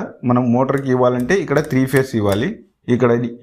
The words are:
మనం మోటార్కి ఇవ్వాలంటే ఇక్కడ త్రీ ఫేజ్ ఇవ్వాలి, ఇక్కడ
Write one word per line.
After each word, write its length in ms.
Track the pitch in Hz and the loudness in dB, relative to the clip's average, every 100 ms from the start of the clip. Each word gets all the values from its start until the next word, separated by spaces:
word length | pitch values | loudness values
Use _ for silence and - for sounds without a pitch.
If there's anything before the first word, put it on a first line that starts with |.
| 233 - 123 | -2 -6 0
మనం 140 | 123 127 | 0 2
మోటార్కి 380 | 120 135 139 135 127 | 2 0 -2 0 2
ఇవ్వాలంటే 400 | 123 123 123 196 | 2 0 0 -2
ఇక్కడ 180 | 147 143 151 | 0 -2 0
త్రీ 120 | 131 131 | 0 0
ఫేజ్ 220 | 139 131 113 | 0 0 0
ఇవ్వాలి, 340 | 104 98 156 - - _ - | 0 0 -2 -6 -16 _ -2
ఇక్కడ 240 | 123 - 120 120 - | 2 2 2 -2 -2